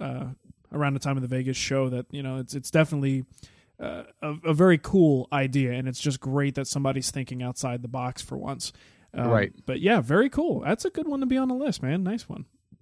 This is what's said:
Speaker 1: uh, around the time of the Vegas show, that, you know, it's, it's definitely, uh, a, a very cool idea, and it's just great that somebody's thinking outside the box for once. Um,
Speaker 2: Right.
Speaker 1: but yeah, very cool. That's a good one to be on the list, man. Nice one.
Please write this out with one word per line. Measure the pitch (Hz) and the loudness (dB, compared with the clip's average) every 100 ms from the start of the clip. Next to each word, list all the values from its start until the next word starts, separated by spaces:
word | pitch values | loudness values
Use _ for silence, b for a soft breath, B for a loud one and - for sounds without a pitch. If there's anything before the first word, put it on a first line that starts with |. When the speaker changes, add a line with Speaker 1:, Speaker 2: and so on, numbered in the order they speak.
Speaker 1:
uh, | 139 127 127 131 _ - _ | -8 -6 -8 -12 _ -20 _
around | 147 143 | -2 0
the | 139 | 0
time | 143 135 | -2 -2
of | |
the | 127 | -2
Vegas | 127 131 131 | -2 -2 -4
show, | - 135 131 | -2 0 0
that, | 127 120 | -2 -8
you | 143 | -10
know, | 135 131 | -8 -8
it's, | 127 | -8
it's | 139 - | -8 0
definitely, | 160 156 147 139 135 127 b b b b - | 2 4 2 0 0 -4 b b b b -12
uh, | - - - - | -10 -10 -12 -10
a, | 156 151 165 | -8 -4 0
a | |
very | 151 185 165 | 6 8 6
cool | - 196 160 135 - | 6 6 8 6 2
idea, | 143 135 139 127 | 0 2 2 0
and | 123 131 | 0 -4
it's | 123 | -2
just | 151 131 | -2 -2
great | 131 139 139 | -2 0 0
that | 135 135 | -2 -4
somebody's | 143 139 135 127 | -2 0 0 -2
thinking | 139 127 127 | -6 -6 -6
outside | 123 - 131 120 | -6 -4 -4 -4
the | 120 | -6
box | 127 123 127 | -6 -6 -8
for | - 131 | -10 -8
once. | - - - - b b b | -8 -8 -10 -12 b b b
Um, | - 120 | -2 2
Speaker 2:
Right. | 113 98 - - | 2 2 -4 -6
Speaker 1:
but | 127 | 0
yeah, | 190 220 | 2 2
very | 117 170 262 | 4 4 4
cool. | - 330 226 | 2 -2 -2
That's | 160 220 | -2 -2
a | 381 | -2
good | 349 311 | -4 -4
one | 277 | -2
to | 262 | 0
be | 262 | 0
on | 262 | 0
the | |
list, | 254 285 - | -2 -2 -2
man. | 131 170 | -2 -2
Nice | 185 226 - | -2 -4 -8
one. | - - _ _ _ | -14 -14 _ _ _